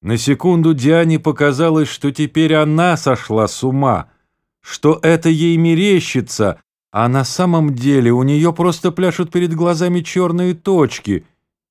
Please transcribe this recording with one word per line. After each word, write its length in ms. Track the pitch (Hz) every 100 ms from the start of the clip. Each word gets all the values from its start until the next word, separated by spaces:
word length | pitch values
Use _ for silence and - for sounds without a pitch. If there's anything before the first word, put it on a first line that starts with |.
На 140 | 87 113
секунду 560 | 135 139 180 170 160
Диане 460 | 147 127 165 165 160
показалось, 680 | 160 143 147 135 165 156 147
что 220 | - 143
теперь 440 | 135 147 156 160
она 420 | 156 151 156 180 160
сошла 500 | 147 123 - 110 107
с 160 | -
ума, 480 | 131 135 139 95 - _ _ _ _ _
что 380 | - - 147 156
это 260 | 160 165 165
ей 280 | 160 170 165
мерещится, 1040 | 165 165 202 190 160 131 104 - 104 87 _ _ _
а 180 | 101 120
на 160 | 131
самом 500 | 131 - 185 165 151
деле 360 | 127 131 139 117
у 120 | 123
неё 300 | 131 147 170
просто 400 | 165 175 170 185
пляшут 380 | 170 185 170 170
перед 240 | 180 175
глазами 460 | 165 175 165 180 180
чёрные 540 | 175 185 180 170 180
точки. 720 | 175 - 190 139 - - 92 - _ _ _ _